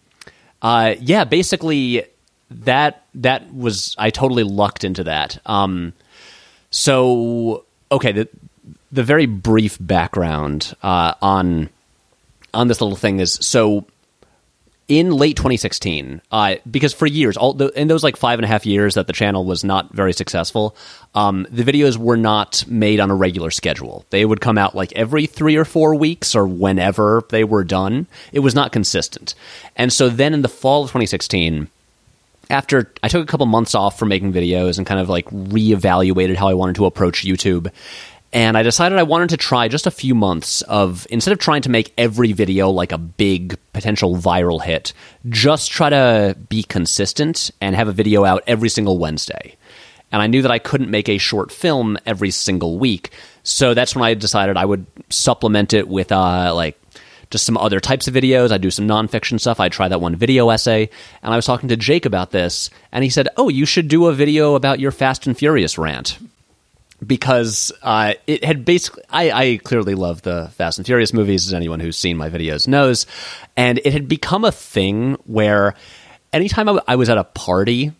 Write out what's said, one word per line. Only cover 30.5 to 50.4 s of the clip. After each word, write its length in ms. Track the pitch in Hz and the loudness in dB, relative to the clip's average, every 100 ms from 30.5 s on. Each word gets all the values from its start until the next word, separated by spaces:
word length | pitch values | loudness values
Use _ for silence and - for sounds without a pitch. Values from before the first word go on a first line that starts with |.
| - 131 147 | -2 0 2
of 80 | 131 | 0
twenty 160 | 127 110 | -2 -2
sixteen, 600 | 92 - 95 82 78 73 _ _ _ _ _ _ _ - | -4 -2 0 0 -2 -6 _ _ _ _ _ _ _ -4
after 420 | 139 - 135 110 - | -4 2 0 0 -4
I 60 | - | -2
took 160 | 175 | -2
a 80 | 151 | 0
couple 160 | 143 123 | 0 2
months 300 | 110 113 113 | 2 2 0
off 200 | 101 - | -2 -2
from 120 | 107 | -2
making 240 | 98 98 | 0 0
videos 440 | 90 87 90 90 87 | 0 0 2 0 -2
and 80 | 92 | -2
kind 100 | 95 | -2
of, 100 | 92 | 0
like, 220 | 87 - | -2 -4
reevaluated 1040 | 101 95 110 110 101 95 90 95 92 92 | -8 -2 2 2 2 2 2 2 2 2
how 140 | 92 95 | 2 2
I 60 | |
wanted 200 | 92 92 | 2 0
to 120 | 90 95 | 0 0
approach 380 | - 92 - | 2 -2 0
YouTube, 460 | 95 92 101 87 87 - - - - - _ | -2 -2 0 0 -4 -10 -18 -20 -20 -20 _
and 240 | 120 113 110 | 0 2 2
I 60 | |
decided 340 | 113 117 175 190 | 2 2 2 2
I 60 | |
wanted 280 | 160 165 170 | 2 2 0
to 60 | 160 | -2
try 300 | - 123 113 | 0 0 0
just 220 | 143 180 | -2 -4
a 20 | |
few 240 | - 131 | -2 0
months 480 | 117 101 82 - - | 2 2 0 -4 -6
of, 420 | - 107 95 90 - | -2 0 0 -2 -6
instead 220 | 117 190 | -4 0
of 80 | 202 | 0
trying 220 | - 147 | 2 0
to 60 | 127 | 2
make 240 | 117 107 - | 0 0 0
every 340 | 120 107 117 | 0 2 2
video, 380 | 104 95 95 95 | 2 0 2 2
like, 220 | 92 87 | 0 -2
a 60 | 82 | -4
big 600 | 82 - 101 90 90 98 _ | -6 -2 0 0 -4 -10 _
potential 420 | 101 110 104 92 90 | -6 -4 0 0 0
viral 460 | 90 87 87 80 | 0 2 2 0
hit, 300 | 87 80 - - - _ 123 | -2 -4 -6 -14 -20 _ -6
just 440 | 110 135 151 - | 0 2 2 -2
try 180 | - 151 | -2 2
to 460 | 143 123 113 101 - - | 4 4 4 2 -2 -6
be 140 | 110 | -6
consistent 880 | 98 95 82 - 98 - 151 165 - - | -4 -2 -2 -2 -2 -2 -2 -2 -8 -6
and 140 | 98 | -2
have 140 | 98 107 | 0 0
a 40 | |
video 320 | 95 104 104 | 0 2 4
out 200 | 98 92 - | 4 2 0
every 220 | 113 113 | 0 0
single 300 | - 101 90 | 0 0 0
Wednesday. 580 | 80 78 - - - - - - - - _ | -2 -4 -8 -10 -16 -20 -20 -20 -20 -20 _
And 100 | 107 | -2
I 60 | 107 | 2
knew 140 | 131 | 2